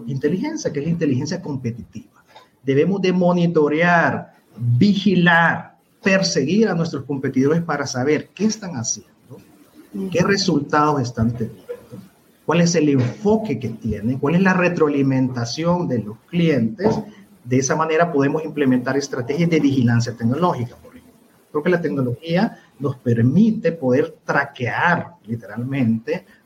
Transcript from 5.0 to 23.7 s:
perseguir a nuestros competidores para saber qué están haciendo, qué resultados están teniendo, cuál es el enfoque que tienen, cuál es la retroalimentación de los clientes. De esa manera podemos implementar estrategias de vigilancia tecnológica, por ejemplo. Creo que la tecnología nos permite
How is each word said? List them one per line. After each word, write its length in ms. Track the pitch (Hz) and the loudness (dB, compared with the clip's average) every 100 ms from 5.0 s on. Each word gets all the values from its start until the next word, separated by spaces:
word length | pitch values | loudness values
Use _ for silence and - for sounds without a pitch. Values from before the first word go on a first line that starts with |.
| 214 175 175 170 165 - - _ _ _ | 2 4 4 4 4 0 -8 _ _ _
perseguir 640 | 196 190 - 160 139 202 214 | 0 2 2 0 0 2 2
a 60 | |
nuestros 300 | 170 160 147 | 0 -2 -4
competidores 580 | 117 139 131 127 139 165 | -6 -6 -2 2 2 2
para 240 | 170 143 135 | 0 -4 -4
saber 440 | 127 135 143 - | -2 0 0 -2
qué 120 | - 214 | -4 -2
están 260 | 214 185 | -2 -8
haciendo, 680 | 143 113 107 - _ _ 131 - - _ - - 202 190 | -8 -6 -8 -10 _ _ -20 -20 -20 _ -20 -14 -10 -4
qué 140 | 165 | 0
resultados 760 | 202 196 - 151 139 151 151 143 | 0 0 0 -2 0 2 2 0
están 300 | 120 - 113 | -2 -2 -2
teniendo, 320 | 120 113 - - - - - - _ _ _ | -2 -8 -10 -16 -16 -16 -20 -20 _ _ _
cuál 180 | - 165 | -2 2
es 120 | 170 | 2
el 140 | 165 147 | 2 2
enfoque 720 | 135 120 - 202 220 - 123 | 2 0 -2 0 0 0 -6
que 80 | 117 | -6
tienen, 500 | - 113 104 107 135 | -6 -6 -4 -4 -2
cuál 160 | 143 | 0
es 80 | 175 | 2
la 120 | 196 | 2
retroalimentación 1300 | 196 175 151 151 143 135 131 127 123 120 - 170 180 143 | 2 0 2 0 2 2 2 0 -2 -6 -2 0 0 -2
de 140 | 120 | -4
los 180 | 104 104 _ | -6 -12 _
clientes. 720 | 170 165 135 113 110 208 - - - - - | 0 2 2 0 0 -2 -2 -6 -16 -20 -20
De 140 | 120 127 | -2 0
esa 180 | 131 160 | 0 0
manera 360 | 160 160 170 | 2 2 2
podemos 320 | 143 139 156 | 2 0 -2
implementar 520 | 160 151 135 127 123 135 | -4 0 2 2 0 -2
estrategias 540 | 139 139 120 147 170 | -4 -6 -4 0 2
de 100 | 160 | 2
vigilancia 560 | 143 131 120 117 117 - | 2 2 2 2 0 -2
tecnológica, 580 | 117 143 180 127 120 - | -2 2 0 0 -6 -10
por 200 | - - | -20 -20
ejemplo. 160 | - _ _ _ _ | -20 _ _ _ _
Creo 100 | 151 | -4
que 80 | 180 | 0
la 100 | 175 | 0
tecnología 800 | 156 139 123 123 165 170 220 - _ - | 0 -2 -2 -4 -2 0 0 -2 _ -6
nos 180 | 131 - | -6 -4
permite 760 | - 113 120 165 226 - - | 0 2 4 6 4 2 -2